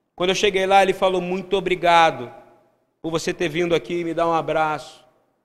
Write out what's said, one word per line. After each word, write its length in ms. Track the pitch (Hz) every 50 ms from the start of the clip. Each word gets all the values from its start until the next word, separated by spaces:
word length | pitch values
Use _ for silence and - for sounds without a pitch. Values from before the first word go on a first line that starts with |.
| _ _ _ -
Quando 80 | 180 185
eu 60 | 185
cheguei 300 | - 214 208 190 190 190
lá, 140 | 190 196 196 190
ele 80 | 190
falou: 280 | 185 - 190 190 185 180
"Muito 360 | 175 180 185 190 185 185 196
obrigado 760 | 196 180 180 180 160 170 170 170 170 165 160 139 123 120 113 - - - - _ _ _ _ _ _ _ _ _ _
por 80 | - 165
você 240 | 165 156 - 180 170
ter 140 | - 175 160
vindo 260 | 147 175 175 170 165
aqui 280 | 156 156 - 175 175
e 20 | 170
me 100 | 165 156
dar 140 | 165 170 170
um 40 |
abraço, 720 | 165 160 143 151 156 160 156 156 151 143 - - - - _ _ _ _ _ _ _ _